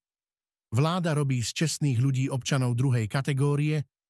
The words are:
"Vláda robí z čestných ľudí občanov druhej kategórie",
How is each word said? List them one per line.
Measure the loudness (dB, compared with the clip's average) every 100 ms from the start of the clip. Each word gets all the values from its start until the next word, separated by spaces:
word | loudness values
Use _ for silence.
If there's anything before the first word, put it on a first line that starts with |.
| _ _ _ _ _ _ _
"Vláda | 0 2 2 0 0
robí | 0 0
z | -2 -2 -2
čestných | 0 0 2
ľudí | 2 0 -2
občanov | -4 -2 0 0 0
druhej | 2 0 0
kategórie", | -2 -2 0 0 0 -2 -2 -6 _